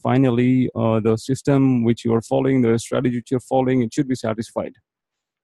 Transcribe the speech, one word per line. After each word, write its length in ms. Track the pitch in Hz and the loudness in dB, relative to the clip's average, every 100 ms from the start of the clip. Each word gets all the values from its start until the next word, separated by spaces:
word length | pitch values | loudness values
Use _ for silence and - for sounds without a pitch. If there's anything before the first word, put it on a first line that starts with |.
finally, 640 | 120 127 135 117 127 127 123 | -2 2 2 2 2 2 0
uh, 260 | - 113 110 | 0 0 2
the 160 | 107 110 | 2 0
system 680 | - 131 - 139 135 123 | -2 -4 0 2 4 2
which 200 | 113 117 | 0 0
you 80 | 117 | 0
are 100 | 113 | -2
following, 380 | - 135 135 135 | 0 -2 2 2
the 180 | 117 117 | 2 0
strategy 380 | - 123 127 120 | -2 -2 -2 -4
which 140 | - | -4
you're 100 | 127 | -6
following, 420 | - 131 131 131 | -2 0 2 0
it 120 | 113 | 0
should 140 | - 135 | -2 -4
be 60 | |
satisfied. 600 | 127 110 110 113 - 85 - _ _ _ _ _ _ | -4 -4 -6 -6 -8 -8 -10 _ _ _ _ _ _